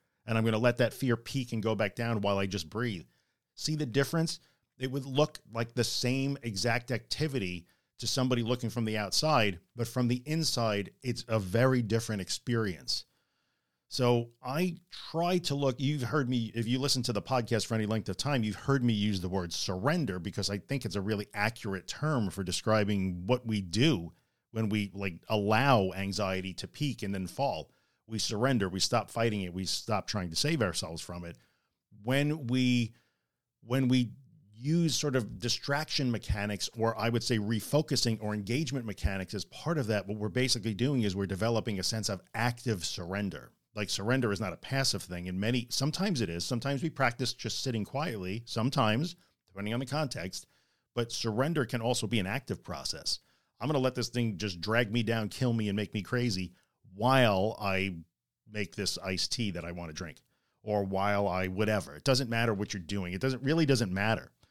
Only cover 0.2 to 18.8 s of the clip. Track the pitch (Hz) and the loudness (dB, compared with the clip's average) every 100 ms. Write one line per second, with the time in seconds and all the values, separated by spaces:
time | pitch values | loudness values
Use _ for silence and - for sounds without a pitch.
0.2 | - 113 113 110 123 120 117 - 135 117 | -2 2 2 4 2 4 0 2 0 0
1.2 | - 143 120 113 110 104 104 - 98 110 | 0 -4 -4 -2 -2 0 -2 -2 -2 0
2.2 | 101 98 98 95 80 107 120 92 - _ | 2 2 0 -2 -6 -4 -4 -4 -10 _
3.2 | _ _ _ - - 156 143 127 135 165 | _ _ _ -8 -4 -2 0 2 2 2
4.2 | 160 - _ _ _ - 127 135 135 135 | 0 -2 _ _ _ -6 -4 -4 -2 2
5.2 | 151 - - 113 117 123 113 - 123 131 | 2 2 -10 -4 -4 0 0 2 0 0
6.2 | 135 139 120 95 120 113 - 113 - - | 0 -2 -6 -2 0 0 -2 -6 -4 -4
7.2 | 151 135 92 90 - _ _ - 113 - | -2 0 -2 -6 -10 _ _ -8 -4 0
8.2 | 127 123 113 123 117 120 113 107 101 - | 2 2 2 0 -2 -2 -2 0 0 0
9.2 | 156 143 104 90 _ - 117 131 123 127 | 4 6 4 2 _ -6 -4 0 2 0
10.2 | 123 160 156 - 113 101 98 _ 127 117 | -2 -2 0 0 0 0 -2 _ -6 -6
11.2 | - 110 95 135 131 131 110 113 113 104 | -2 -2 0 4 4 4 2 0 0 -4
12.2 | 92 - - 117 107 80 67 - - _ | -4 -6 -2 0 0 -4 -4 -6 -6 _
13.2 | _ _ _ _ _ _ - - 123 120 | _ _ _ _ _ _ -10 2 4 4
14.2 | 117 _ 127 143 185 170 _ - - 160 | 2 _ -4 0 0 -2 _ -16 -6 -2
15.2 | 175 185 175 143 139 123 135 151 117 151 | 2 2 0 2 2 2 0 0 0 0
16.2 | 123 127 113 117 113 127 139 131 120 101 | 2 2 0 -2 0 2 2 2 2 0
17.2 | - 131 110 113 - 113 107 113 98 92 | 2 0 2 0 2 0 0 0 -2 -4
18.2 | 139 139 107 95 - 139 | 0 2 0 -2 2 4